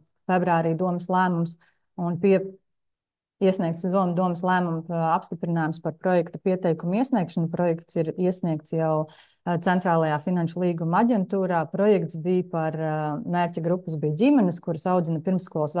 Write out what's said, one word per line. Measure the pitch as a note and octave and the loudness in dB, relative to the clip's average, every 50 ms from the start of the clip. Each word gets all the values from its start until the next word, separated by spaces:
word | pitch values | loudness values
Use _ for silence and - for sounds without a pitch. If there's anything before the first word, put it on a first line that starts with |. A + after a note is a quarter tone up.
| - _ _ _ _ - | -10 _ _ _ _ 0
februārī | F#3 F#3 F3+ F#3 F3 E3 D#3+ E3 E3 D#3 | 0 2 2 2 2 2 2 0 0 0
domas | F#3 F#3 F3+ F3 F3 - | 0 -2 -2 -2 -2 0
lēmums | F#3 F#3 F#3 F3+ F3+ E3 E3+ E3 - - _ _ _ _ _ _ _ - | 0 2 2 2 2 0 -2 -2 -4 -12 _ _ _ _ _ _ _ -6
un | F3 E3+ F3 E3 F3 | -4 -4 -2 0 4
pie-, | G3+ F#3+ F#3 F#3+ F#3+ F#3+ - _ _ _ _ _ _ _ _ _ _ _ _ _ _ _ _ G3+ | 4 4 4 2 -2 -12 -16 _ _ _ _ _ _ _ _ _ _ _ _ _ _ _ _ 2
iesniegts | F#3+ F#3 - F3+ E3 E3 E3+ - F#3 | 2 2 2 0 -2 -2 -2 -4 0
dom-, | F3+ G3 F#3+ F3+ F3 | 0 2 2 2 0
domas | E3+ F#3 F3+ F3 E3 F3+ | 0 0 0 0 0 0
lēmuma, | F3+ F#3 F3+ F3+ E3+ E3 D#3+ D#3+ | 2 2 2 2 0 -2 -4 -4
ā, | E3 F3 E3 E3 D#3+ E3 | -4 -4 -2 0 2 0
apstiprinājums | F#3 - - - E3 - E3+ E3+ E3 D#3+ D#3 D#3+ E3+ - | 0 -2 -4 -8 -6 -4 -2 0 0 0 -2 -4 -4 -6
par | E3+ D#3 - | -6 -6 -2
projekta | - F#3+ F#3 F3 E3+ F3 - D#3 | 0 2 2 2 2 0 -6 -4
pieteikumu | - G3 F#3 F3+ F#3 F3 E3 E3 - E3+ F#3 G#3+ | -2 -2 -2 0 0 0 0 0 -2 -2 0 0
iesniegšanu. | C4 B3+ - A3 F3 E3 - - E3 E3 | 0 0 0 0 0 -2 -2 -2 -2 -2
Projekts | E3 E3+ F3 F3 E3 E3 E3+ _ - F3 | 0 0 0 0 0 -2 -4 _ -2 -2
ir | E3 D#3+ - | -2 -2 -2
iesniegts | - F#3 F3+ F#3 F#3 - F3 D#3+ D3+ - - - | 0 0 0 0 0 -2 -2 -2 -2 -4 -6 -2
jau, | D#3+ D#3+ D#3+ D#3 D#3 D#3 D#3 - - - _ _ _ _ | -2 0 0 0 0 -2 -4 -8 -20 -20 _ _ _ _
ā, | F3 F3 E3 E3+ | -4 -4 0 0
Centrālajā | G3 F3+ F3+ F3+ F#3+ E3+ E3 D#3+ D#3 D3+ D3+ D3 | 2 0 2 2 2 2 2 2 2 0 -2 -2
finanšu | - F#3 F3+ E3+ E3 E3+ F3+ F3+ | -2 0 0 0 -2 -2 -2 -2
līguma | F3+ F3 E3 F3 D#3+ E3+ F#3 A#3 | 0 0 0 -2 0 2 2 4
aģentūrā. | A#3 B3+ G#3 F#3 - - G3 F#3+ F3+ F3+ E3 D#3+ - - | 4 2 2 0 0 0 -2 0 0 0 0 -2 -2 -2
Projekts | - G3 G#3+ G#3 F3+ E3 E3 - E3 D#3 | 0 4 4 4 4 2 -2 -6 -6 -2
bija | F3 F#3 F3+ F3 F3+ - | 0 0 0 0 0 -2
par, | E3 D#3+ D#3+ D#3 D#3 | -2 -2 -2 -2 -4
ā, | D#3+ D#3 D3+ D#3 D#3 D3+ D3 D3+ - | -4 -2 -2 -2 -2 -4 -4 -6 -6
mērķa | - F3 F3 F3 E3+ E3+ E3+ D#3+ | -4 -2 0 0 -2 -2 -4 -2
grupas | E3 F3 F#3 F#3 - D#3+ D3+ | -2 -2 -2 -2 -6 -6 -2
bija | D3 D3+ D3+ D3+ G#3+ | -2 -2 0 2 4
ģimenes, | C#4 D4 C#4 G#3 F3 E3+ F3 - | 4 6 4 4 2 0 -2 -4
kuras | - E3 D#3+ - | -6 -6 -4 -2
audzina | F#3+ F#3 F3+ F3 D#3+ E3 D#3 | 0 0 2 2 0 -2 -4
pirmsskolas | D#3+ F#3+ F#3 F3+ F3 - - E3 D3+ D3 D3+ F3 | -2 0 -2 -2 -2 -4 -4 -4 -4 -2 0 -2